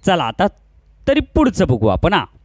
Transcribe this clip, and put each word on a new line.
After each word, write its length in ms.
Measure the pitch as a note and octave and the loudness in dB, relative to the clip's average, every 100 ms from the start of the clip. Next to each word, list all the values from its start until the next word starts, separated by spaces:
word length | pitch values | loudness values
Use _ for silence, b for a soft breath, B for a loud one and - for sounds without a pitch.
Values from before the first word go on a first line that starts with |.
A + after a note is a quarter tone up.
| - | 0
चला 180 | F3+ | -2
आता 220 | A#2+ A2+ G3 - _ _ _ _ - | -2 -2 -4 -4 _ _ _ _ -2
तरी 120 | G3+ | -2
पुढचं 460 | - - C#4+ - F#3 | -2 0 0 0 -2
बघू 180 | B2 G#2+ | 0 0
आपण. 260 | F#2 F3 | 0 0
हा, 120 | G3 A2 _ | 0 -4 _